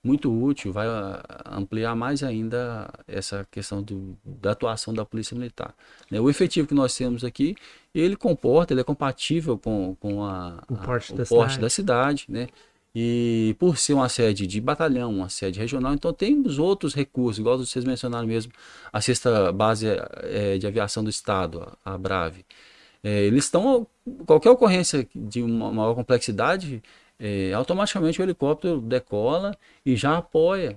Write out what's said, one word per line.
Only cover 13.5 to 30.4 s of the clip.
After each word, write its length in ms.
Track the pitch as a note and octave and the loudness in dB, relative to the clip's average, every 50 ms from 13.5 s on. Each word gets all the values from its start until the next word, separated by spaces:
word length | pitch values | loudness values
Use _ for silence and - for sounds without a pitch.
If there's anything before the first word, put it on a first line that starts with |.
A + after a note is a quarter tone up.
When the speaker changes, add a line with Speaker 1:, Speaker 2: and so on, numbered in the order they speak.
| G#2+ - | 2 2
Speaker 1:
por 180 | F3+ F3+ D3+ | 2 2 2
ser 160 | - - - D3 | 2 0 2 2
uma 120 | C#3 C3 | 2 2
sede 400 | B2 - - A#2 A2 G#2 G2 G2+ | 0 2 2 2 2 2 0 -2
de 140 | F2 G2 G#2+ | -4 -4 -2
batalhão, 520 | A2+ C3+ D3 - E3 D3+ C3 B2 A#2+ A#2 G#2 | -2 -2 0 0 0 0 0 0 0 -2 -4
uma 140 | F#2+ F#2 | -4 -4
sede 320 | F#2 - - G#2 F#2+ F2+ G2+ | -6 -8 -6 -6 -6 -4 -4
regional, 340 | A2+ A#2+ C#3+ C3 B2+ C3+ C#3+ | -6 -4 -4 -4 -2 -2 -2
então 200 | C#3+ - E3+ E3+ | -2 -2 -4 -2
temos 440 | - F#3+ A3 D4 D4 C4 F#3 C#3 | -2 2 2 2 2 2 0 0
outros 380 | C#3 D#3 F#3 G3 G3 - D3 - | 0 2 2 0 0 -2 -4 -2
recursos, 420 | C#3+ C#3 - _ C3 B2 A#2+ G#2 | -2 -4 -4 _ -2 -2 -2 -2
igual 200 | G#2 G#2+ A#2 B2+ | 0 0 2 2
vocês 260 | B2+ B2+ - - B2+ A#2+ | 0 0 -4 -4 -4 -2
mencionaram 420 | C3 B2+ A#2+ - B2 A#2+ A#2 A#2 | -2 -2 -2 -4 -6 -4 -4 -4
mesmo, 280 | A2 A2+ A2+ A2 B2 - - - - - - - - - | -2 -2 -2 -4 -6 -14 -20 -20 -20 -20 -20 -20 -6 -4
a 80 | G#2+ | -2
sexta 500 | - - A#2+ - - B2+ A2+ G#2+ F#2+ F2 | 0 2 0 2 4 4 4 4 4 2
base, 360 | F2+ G2 G#2+ A2 A2 G#2+ A2 A2 G2 - - - - - - | 2 2 2 2 2 2 0 -2 -2 -2 -4 -8 -12 -12 -8
é, 340 | - - G#2 G#2 G2 G2 | -6 -4 -2 0 0 0
de 80 | F#2+ G2 | 0 -2
aviação 380 | G2+ G2+ A2+ G2+ G#2 - A2+ G#2+ | -2 -2 -2 -2 -2 -2 -2 -2
do 60 | G#2+ | -2
estado, 580 | G#2 - - - G2+ F#2+ F2+ E2 D#2+ E2+ D#2+ D#2+ - _ _ | -4 -4 -4 -2 -2 0 -2 -2 -6 -8 -12 -14 -16 _ _
a, 120 | F#2+ F#2+ | -10 -10
a 20 | |
brave. 480 | F#2+ F#2 F#2+ G2 F#2 E2+ E2 E2+ F#2 - _ - - - - - _ - _ _ _ - | -6 -4 -2 -2 0 -2 -4 -6 -10 -20 _ -20 -20 -20 -20 -20 _ -20 _ _ _ -4
É, 200 | G#2+ G#2 G2+ G2+ | 0 2 4 4
eles 220 | G2+ A2+ C#3+ - | 6 4 4 2
estão, 400 | - - F3 G#3 C4+ C4+ A#3+ A3 - _ _ _ B3 - - - | 2 2 2 4 4 2 2 0 -2 _ _ _ -14 -14 -12 4
qualquer 240 | - D#3 D#3 - A3+ | 6 6 8 10 8
ocorrência 580 | B3+ B3+ A#3+ G#3 F#3 F3+ F3 - - C#3+ A#2 - _ | 8 10 8 6 6 4 2 0 0 -2 -2 -2 _
de 260 | A#2 A2+ G#2 - A#2+ A#2+ | -10 -10 -6 -4 -2 0
uma 280 | A#2 A#2 A2+ A2 G#2+ | 0 0 0 -2 -2
maior 220 | G#2+ A2 G#2+ A2+ A#2 | -2 0 0 0 0
complexidade, 880 | B2 A#2 - B2+ A#2 - - G#2+ G2 A2+ C#3+ F3+ F#3+ F#3 D3 C3 A2 - - - - _ _ _ _ | 0 2 2 2 2 2 -2 -2 0 0 0 0 -2 -4 -8 -10 -10 -12 -16 -20 -20 _ _ _ _
é, 340 | G#2+ G#2 G2+ G2 F#2+ F#2 F#2+ | -6 -4 -2 -2 -2 0 0
automaticamente 640 | A2 C3 - F3+ F#3+ G#3 G#3 - G3 D#3+ D#3+ E3 - | -2 -2 -2 0 0 0 -2 0 0 0 0 0 0
o 40 | F#3+ | -2
helicóptero 580 | F#3+ E3+ - C#3+ C#3 D#3 - - F3+ E3+ C#3 | -2 -2 -2 0 0 0 0 0 -2 -2 -2
decola 720 | A2+ A2+ B2 B2+ - _ G#2 G#2 G#2+ B2 D#3 F3+ G3 G3+ G#3 - _ _ _ _ _ | -2 -2 -2 -4 -2 _ -4 -2 0 0 0 0 -2 -4 -8 -10 _ _ _ _ _
e 100 | C3+ B2+ | 0 0
já 220 | G#2+ C3+ C#3+ D#3 | 2 2 0 0
apoia, 580 | F3 E3+ - - D#3+ | 0 -2 0 2 4